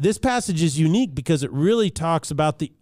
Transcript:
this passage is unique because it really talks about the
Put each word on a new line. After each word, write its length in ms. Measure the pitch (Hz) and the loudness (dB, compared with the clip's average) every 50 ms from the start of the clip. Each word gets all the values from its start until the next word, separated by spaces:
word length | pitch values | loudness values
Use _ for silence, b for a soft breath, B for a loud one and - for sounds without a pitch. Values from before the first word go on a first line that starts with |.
this 160 | 143 202 220 - | 0 0 0 0
passage 440 | - 262 247 247 - - 175 156 | 0 0 0 0 -2 -2 -2 0
is 160 | 170 165 131 151 | 0 0 2 2
unique 360 | 160 160 175 233 262 185 135 | 2 2 2 2 0 0 -4
because 280 | 135 127 - 165 139 | -4 -2 0 0 0
it 80 | 139 - | -2 -2
really 380 | - 139 151 190 233 233 214 180 | -2 0 2 2 2 2 2 0
talks 420 | - - 160 165 165 156 - - | -2 -4 -2 0 0 -2 -2 -4
about 280 | 151 143 151 151 143 - | -2 0 0 0 0 -2
the 140 | 160 - _ - | -6 -8 _ -4